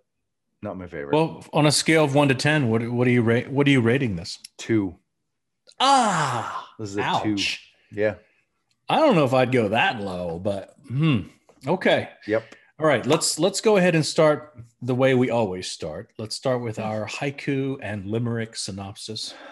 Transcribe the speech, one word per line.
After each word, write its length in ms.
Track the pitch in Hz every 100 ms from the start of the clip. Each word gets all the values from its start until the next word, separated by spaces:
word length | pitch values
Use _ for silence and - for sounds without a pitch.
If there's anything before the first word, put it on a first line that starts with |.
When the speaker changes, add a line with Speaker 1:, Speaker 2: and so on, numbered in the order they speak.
| _ _ _ _ _ _
Speaker 1:
Not 140 | 104 92
my 80 | 87
favorite. 300 | 82 71 151
Speaker 2:
Well, 280 | 160 165 -
on 120 | - 147
a 60 |
scale 320 | 139 - 160
of 100 | 147
one 140 | 139 143
to 80 | 127
ten, 340 | 147 151 123
what, 180 | 113 117
what 180 | 120 127
are 40 |
you 120 | 123
ra-, 240 | 113 117 -
what 160 | 135 143
are 40 |
you 100 | 135
rating 340 | 113 131 127 87
this? 220 | 87 - - -
Speaker 1:
Two. 420 | - 113 95 85 _ _ _ _ _ _ _ -
Speaker 2:
Ah, 920 | 262 269 226 170 143 123 - - - -
Speaker 1:
This 140 | 104
is 60 | 101
a 40 |
Speaker 2:
ouch. 220 | 131 180
Speaker 1:
two. 120 | 107 101 95 - - _ _ 101
Yeah. 160 | 107 98 _ _ _ _ _ _ -
Speaker 2:
I 120 | 196
don't 160 | 311 175
know 100 | 135
if 80 |
I'd 180 | 131 123
go 180 | 123 104
that 300 | 113 185 127
low, 380 | 98 90 90 82
but, 380 | 101 98 - - -
hmm. 340 | 127 160 117 80 - _ _ -
Okay. 420 | 185 214 143 117 - -
Speaker 1:
Yep. 160 | 107 - - _ -
Speaker 2:
All 60 | 156
right, 180 | 123 117
let's, 320 | 165 - -
let's 200 | 185 196
go 160 | 226 202
ahead 180 | 180 165
and 100 | 143
start 500 | - 156 147 - - - _
the 100 | 127
way 220 | 123 135 131
we 140 | 127
always 400 | 117 104 92 87
start. 400 | - 82 78 110 -
Let's 160 | 107 -
start 260 | 135 127
with 160 | 120 110
our 300 | 110 107 104
haiku 720 | - 143 139 - 139 135 135
and 240 | - 104 95
limerick 500 | 117 120 117 113 -
synopsis. 800 | - 95 98 - - 110 - - -